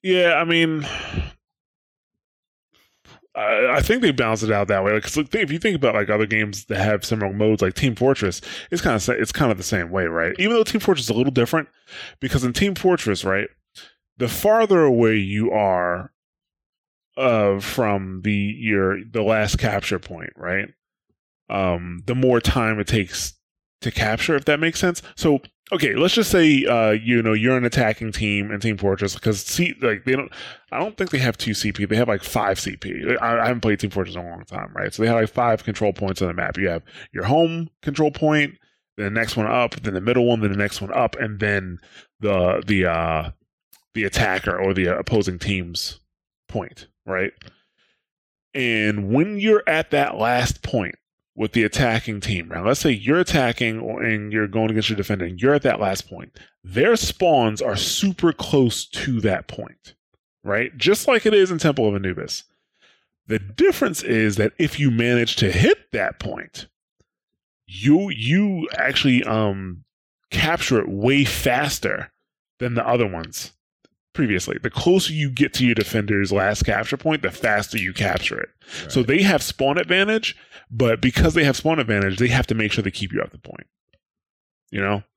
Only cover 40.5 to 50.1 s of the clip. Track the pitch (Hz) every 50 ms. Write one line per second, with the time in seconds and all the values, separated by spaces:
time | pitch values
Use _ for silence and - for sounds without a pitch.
40.5 | 98 101 101 104 - - 101 95 - - 123 110 - - 117 110 107 101 107 104
41.5 | 101 101 95 92 87 85 - _ _ - - _ _ _ 104 104 101 92 90 90
42.5 | 95 - - - 107 95 92 87 82 82 82 82 80 78 76 78 - _ _ _
43.5 | _ _ _ _ _ _ _ _ _ 110 107 98 - - 117 104 92 95 - 104
44.5 | 90 92 95 98 95 92 92 87 90 - - - - 110 98 95 90 87 - -
45.5 | 101 95 90 85 85 - - - - - _ _ _ _ _ _ _ _ _ _
46.5 | - 113 90 - - - - _ _ _ _ - 95 92 92 - - _ - -
47.5 | _ _ _ _ _ _ _ _ _ _ _ _ _ _ _ _ _ _ _ _
48.5 | _ 139 127 120 113 110 107 107 104 104 101 95 113 135 165 208 208 202 196 220
49.5 | 214 208 - - 156 160 160 - - 147 143 123